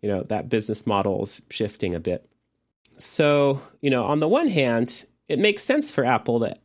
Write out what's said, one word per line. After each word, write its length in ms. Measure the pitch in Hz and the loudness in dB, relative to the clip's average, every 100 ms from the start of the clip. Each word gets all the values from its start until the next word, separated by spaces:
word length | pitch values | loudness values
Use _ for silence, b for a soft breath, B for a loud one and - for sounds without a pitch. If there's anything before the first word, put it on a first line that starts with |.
you 80 | 104 | -4
know, 140 | 95 | -4
that 240 | - 107 - | -4 -6 -2
business 380 | 113 107 107 113 | -2 -2 -4 -2
model 360 | 101 98 98 | 0 0 -2
is 200 | - - - | -4 -8 -10
shifting 440 | - 107 - 92 | -6 -6 -4 -6
a 60 | 85 | -4
bit. 240 | 90 87 - _ _ _ _ _ - - | -4 -6 -8 _ _ _ _ _ -20 -6
So, 640 | - - 147 147 139 139 B _ | -2 2 4 4 2 0 B _
you 100 | 143 | 0
know, 140 | 127 | 2
on 160 | 113 151 | 2 0
the 80 | 156 | 2
one 200 | 269 311 | 2 2
hand, 580 | 170 127 117 117 - - _ - | 2 2 2 0 -4 -12 _ -6
it 100 | 156 | 0
makes 240 | 208 208 | 2 2
sense 300 | - 294 294 | 2 2 0
for 120 | - | 0
Apple 360 | 123 113 - 117 | 2 2 2 0
to, 140 | 113 - | -2 -6